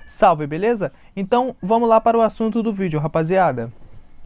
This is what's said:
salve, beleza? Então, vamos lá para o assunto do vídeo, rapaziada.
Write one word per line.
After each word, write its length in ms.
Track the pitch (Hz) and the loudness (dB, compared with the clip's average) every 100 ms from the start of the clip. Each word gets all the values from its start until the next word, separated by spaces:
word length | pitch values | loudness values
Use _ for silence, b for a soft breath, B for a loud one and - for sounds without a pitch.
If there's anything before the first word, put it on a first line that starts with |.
| - | -12
salve, 420 | - 202 156 147 | 2 4 4 -2
beleza? 420 | 156 220 233 151 b b | -2 -2 -2 -4 b b
Então, 400 | 196 196 240 254 - | -10 -2 0 0 -6
vamos 280 | 185 226 233 | -2 0 4
lá 100 | 220 | 4
para 180 | 233 233 | 4 2
o 40 | |
assunto 420 | 220 - 220 226 | 0 0 -2 -2
do 80 | 226 | -2
vídeo, 260 | 196 185 151 | -2 -2 -2
rapaziada. 720 | 151 160 160 190 170 123 117 - - - - - | -2 -2 0 2 2 0 -8 -12 -20 -20 -20 -20